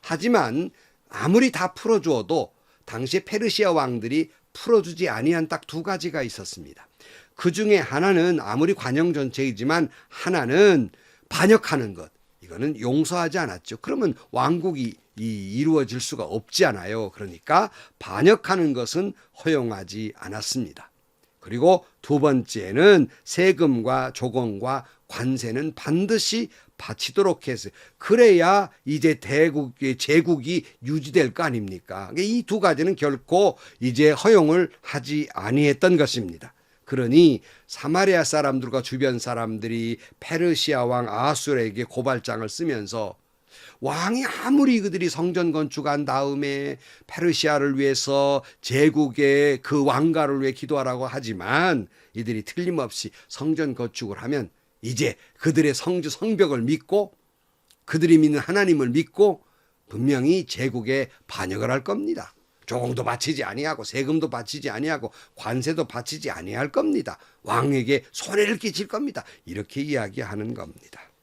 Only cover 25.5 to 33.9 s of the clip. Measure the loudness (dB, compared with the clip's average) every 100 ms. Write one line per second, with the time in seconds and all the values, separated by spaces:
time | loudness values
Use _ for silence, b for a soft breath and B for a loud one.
25.5 | -4 -6 -8 -2 0 2 0 0 -2 -4
26.5 | b b _ -14 -8 -6 2 2 2 -4
27.5 | -8 -10 b b b 0 6 8 8 6
28.5 | 4 2 b -6 0 2 2 -2 2 2
29.5 | 2 -6 -6 -6 -4 2 2 4 0 0
30.5 | -4 B B -6 -6 0 2 2 0 -2
31.5 | -2 -6 -10 _ -12 -10 -4 -2 -2 -2
32.5 | 0 2 2 0 0 -2 -4 0 2 2
33.5 | 0 B B -4